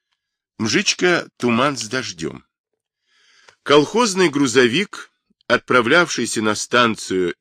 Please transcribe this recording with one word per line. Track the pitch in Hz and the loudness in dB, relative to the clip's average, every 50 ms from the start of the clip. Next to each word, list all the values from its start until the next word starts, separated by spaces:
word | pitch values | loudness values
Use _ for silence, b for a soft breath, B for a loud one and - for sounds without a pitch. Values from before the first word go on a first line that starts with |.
| _ _ _ _ _ _ _ _ _ _ _ - | _ _ _ _ _ _ _ _ _ _ _ -6
Мжичка | 107 107 120 190 202 - - - 180 180 170 151 - - _ | -4 -2 -2 -2 -2 -2 -2 0 0 0 0 0 -4 -8 _
«Туман | - 123 120 117 117 135 147 139 | -4 -2 0 2 2 0 0 -2
с | 117 113 | -6 -8
дождем». | 104 127 131 120 104 92 82 80 67 64 67 _ _ _ _ _ _ _ _ _ _ _ _ _ b b b b b b b b b b b | -8 -8 -8 -8 -8 -10 -10 -10 -10 -10 -12 _ _ _ _ _ _ _ _ _ _ _ _ _ b b b b b b b b b b b
Колхозный | b - 143 151 143 - - 226 247 208 180 190 180 156 | b 4 4 4 4 4 0 0 0 0 0 0 0 0
грузовик, | 135 139 143 123 110 135 127 117 113 175 208 - - - - _ _ _ _ _ _ _ _ | 2 0 0 2 4 4 4 4 2 0 -4 -6 -8 -18 -20 _ _ _ _ _ _ _ _
отправлявшийся | - 123 123 - - 123 127 107 117 156 175 170 143 - 131 117 - - 117 | -2 -2 -2 0 0 0 2 2 4 2 2 2 0 -2 -4 -4 -4 -4 -2
на | 107 110 104 | -2 -2 -2
станцию | - - - - 123 120 113 104 - - - 95 92 90 85 - _ | -4 -4 -2 0 2 2 2 0 -4 -6 -4 -2 -2 -2 -2 -4 _